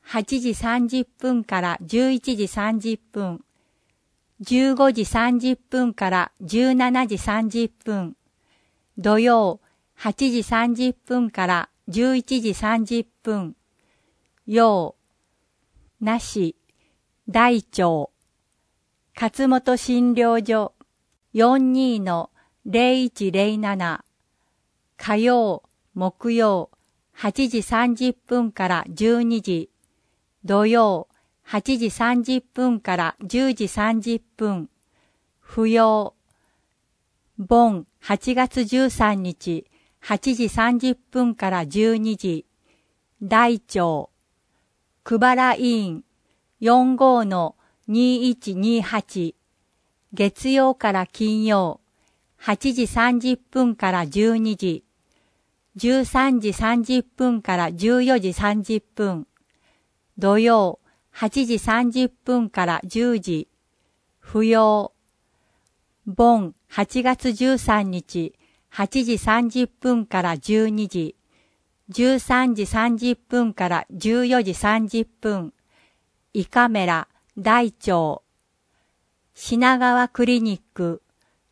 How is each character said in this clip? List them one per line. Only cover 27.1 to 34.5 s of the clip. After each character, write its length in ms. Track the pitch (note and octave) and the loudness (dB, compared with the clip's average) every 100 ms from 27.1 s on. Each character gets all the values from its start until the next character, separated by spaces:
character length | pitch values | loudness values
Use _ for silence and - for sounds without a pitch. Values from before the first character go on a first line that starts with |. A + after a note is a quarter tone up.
八 360 | - G#3 A#3 C4 | -8 -6 -2 -2
時 140 | A#3 | -2
三 320 | - A#3 B3 | -2 0 0
十 180 | A3+ B3+ | 0 -2
分 380 | A#3+ - B3 A#3 | -4 -4 -2 -2
か 180 | - F#3 | -2 -2
ら 160 | E3+ - | -2 -6
十 340 | D#3+ G#3+ A#3 | -2 0 2
二 200 | A#3 A3+ | 0 -2
時。 280 | G3 E3+ - _ _ _ _ _ _ _ | -2 -4 -6 _ _ _ _ _ _ _
土 220 | F#3 G3+ G#3+ | -2 2 4
曜、 420 | A#3 A3 F3 - _ _ _ | 4 2 0 -6 _ _ _
八 340 | - G#3+ A3+ C4 | -8 -6 -2 -2
時 140 | A3+ | -2
三 320 | - A#3 B3 | -2 0 0
十 180 | A#3 B3+ | 0 -4
分 400 | - - B3+ A3+ | -4 -2 -2 -2
か 160 | - F3+ | -2 -4
ら 200 | E3 - F#3 | -4 -6 -6
十 260 | A#3+ C4+ | -2 0
時 160 | A#3+ G3+ | -2 -4
三 320 | - G#3+ A3+ | -2 0 0
十 200 | A3+ A3+ _ - | -2 -6 _ -6
分。 340 | G#3+ | -4